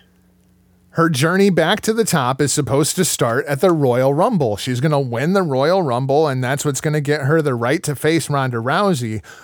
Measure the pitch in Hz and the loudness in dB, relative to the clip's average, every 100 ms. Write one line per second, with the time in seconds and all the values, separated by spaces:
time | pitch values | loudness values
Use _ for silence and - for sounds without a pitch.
0 | _ _ _ _ _ _ _ _ _ - | _ _ _ _ _ _ _ _ _ 0
1 | 165 131 160 185 202 170 160 208 - 220 | 0 2 2 4 4 4 2 0 0 0
2 | 202 160 123 135 143 - 131 139 151 180 | 0 0 0 0 0 0 0 0 0 -2
3 | 175 - 127 120 147 139 190 165 131 120 | -2 0 0 0 -2 0 2 2 2 2
4 | 135 143 220 202 123 104 131 123 156 143 | 2 2 0 0 0 -2 -4 -2 0 0
5 | 131 117 156 196 175 131 147 190 151 120 | -2 -2 0 0 0 0 2 2 0 -2
6 | 135 143 156 131 123 143 151 135 156 151 | 0 2 2 0 -2 -2 -2 -2 -2 -2
7 | 143 147 135 160 147 120 117 170 151 135 | 0 -2 0 0 0 0 0 -2 -4 -2
8 | 156 160 - 143 131 120 120 170 208 139 | 0 0 0 -2 -2 -2 -2 0 0 0
9 | 117 107 - - | -2 -6 -10 -20